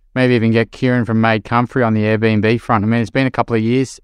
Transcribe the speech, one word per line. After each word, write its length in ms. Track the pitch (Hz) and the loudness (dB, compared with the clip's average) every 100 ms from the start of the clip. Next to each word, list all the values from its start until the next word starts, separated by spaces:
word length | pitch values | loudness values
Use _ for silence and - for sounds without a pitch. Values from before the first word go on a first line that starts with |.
| _ | _
maybe 200 | 127 127 | -2 2
even 160 | 120 113 | 2 2
get 220 | 113 110 | 0 0
Kieran 340 | - 127 123 110 | -2 -2 0 0
from 160 | 113 | 0
Made 220 | 113 110 | 0 0
Comfrey 380 | - 120 123 135 | -2 -2 -2 0
on 120 | 117 | 0
the 80 | 110 | 0
Airbnb 580 | 107 110 113 107 107 120 | 0 0 2 2 0 -2
front. 240 | - 113 | -2 -2
I 20 | 107 | 0
mean, 140 | 117 | -2
it's 100 | 113 | -2
been 160 | 135 131 | -2 -2
a 40 | |
couple 260 | - 110 117 | -2 -2 -2
of 60 | |
years 360 | 110 127 127 - | 0 -2 -2 -8